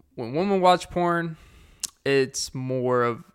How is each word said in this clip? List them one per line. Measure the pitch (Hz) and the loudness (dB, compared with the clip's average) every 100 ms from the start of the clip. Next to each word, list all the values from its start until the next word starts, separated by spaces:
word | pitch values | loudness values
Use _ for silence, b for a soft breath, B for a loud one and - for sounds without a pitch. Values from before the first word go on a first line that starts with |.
| _ | _
when | - 117 | -12 -6
women | 147 202 190 | -2 0 4
watch | 180 180 - | 4 4 0
porn, | 175 175 170 170 160 b b b b - _ | -2 0 0 -2 -8 b b b b -14 _
it's | 135 139 131 - - | 0 2 0 -4 -8
more | 131 131 131 123 123 | -8 -6 -2 0 2
of | 120 113 - | 0 -2 -12